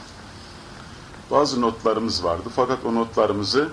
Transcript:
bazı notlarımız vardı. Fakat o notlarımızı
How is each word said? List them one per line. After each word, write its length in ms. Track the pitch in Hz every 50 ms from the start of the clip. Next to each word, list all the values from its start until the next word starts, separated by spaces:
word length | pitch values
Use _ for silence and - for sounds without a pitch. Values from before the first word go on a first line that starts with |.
| - - - - - - - - - - - - - - - - - - - - - - - - - -
bazı 300 | 127 135 147 143 139 123
notlarımız 640 | 120 113 110 - - 113 107 110 113 107 92 87 90
vardı. 260 | 85 85 87 90 117 -
Fakat 300 | 131 127 127 131 123 -
o 100 | 120 117
notlarımızı 720 | 117 113 110 - 117 110 101 101 104 104 101 117 135 151 160